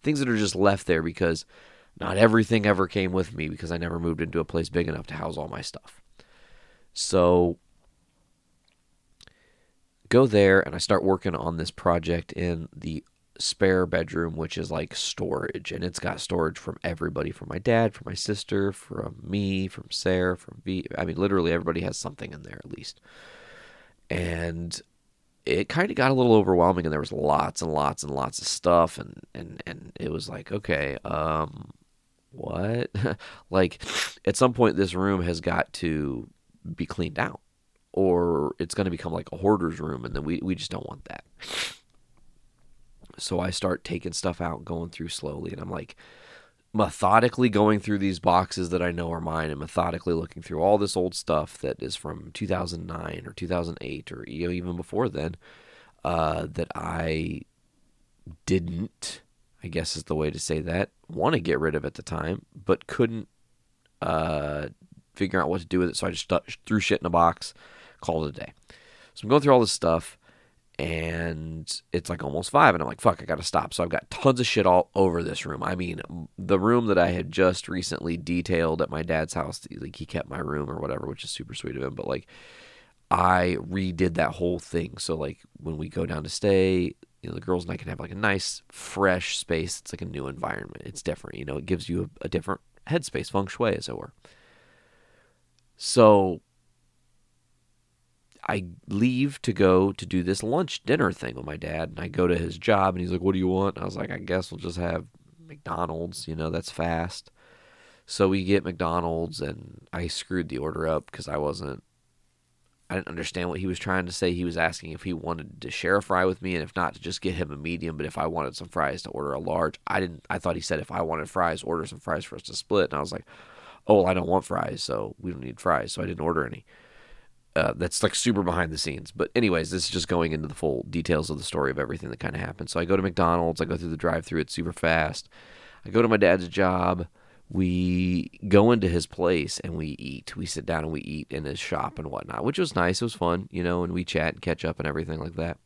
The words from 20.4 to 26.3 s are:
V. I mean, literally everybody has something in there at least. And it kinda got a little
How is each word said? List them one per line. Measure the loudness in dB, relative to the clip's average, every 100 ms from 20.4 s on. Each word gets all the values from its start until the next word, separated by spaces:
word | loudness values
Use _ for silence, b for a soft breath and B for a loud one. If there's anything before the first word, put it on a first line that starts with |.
| -8 -14
V. | -6 -4 -4 -4
I |
mean, | -4 0
literally | 2 4 4
everybody | 2 0 -2
has | -2 -6
something | -10 -10 -14
in | -14
there | -16 -18
at | -14
least. | -14 -14 -16 B B B B B B B B B B _
And | -4 -2 -2 -4 -6 -8 -10 -14 _ _ _ _ _ 0
it | 0 0
kinda | 0 0 2
got | 4
a |
little | 6 8